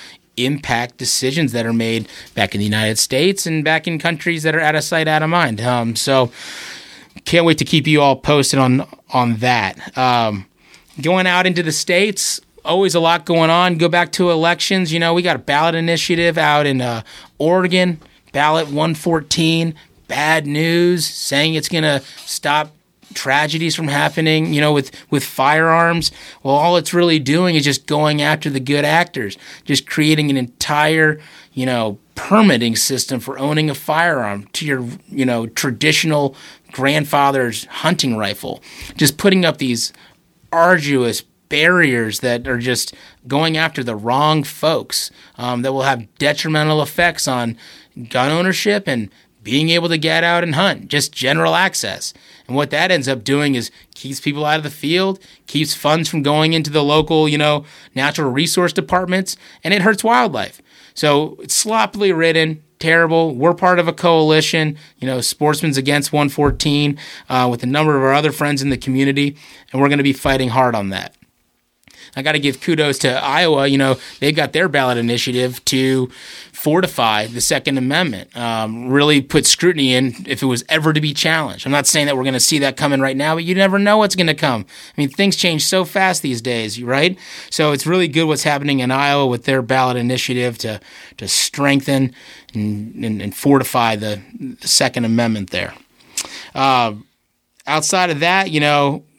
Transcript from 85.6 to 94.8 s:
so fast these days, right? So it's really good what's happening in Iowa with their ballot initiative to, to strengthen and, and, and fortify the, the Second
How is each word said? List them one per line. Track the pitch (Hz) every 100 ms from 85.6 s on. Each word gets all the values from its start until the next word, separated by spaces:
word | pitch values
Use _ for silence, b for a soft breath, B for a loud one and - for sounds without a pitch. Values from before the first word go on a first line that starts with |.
| -
so | 190
fast | 175 202 190 175
these | 143 117
days, | 123 117 110 110
right? | 120 139 175 185 B B B
So | - 151
it's | 139 156
really | 185 165
good | 143
what's | 156 139
happening | 151 143 143 139
in | 123
Iowa | 135 143 143 135
with | 120
their | - 131
ballot | 120 131 127 123
initiative | 120 127 - 123 123 117
to, | 113 104 B B B -
to | 101
strengthen | - - 147 139 139 139 135 131 B B B B
and, | 107 104 104 110 -
and, | 113 104
and | 101
fortify | - 139 139 123 127 117 107
the, | 107 101 - -
the | 131 - -
Second | -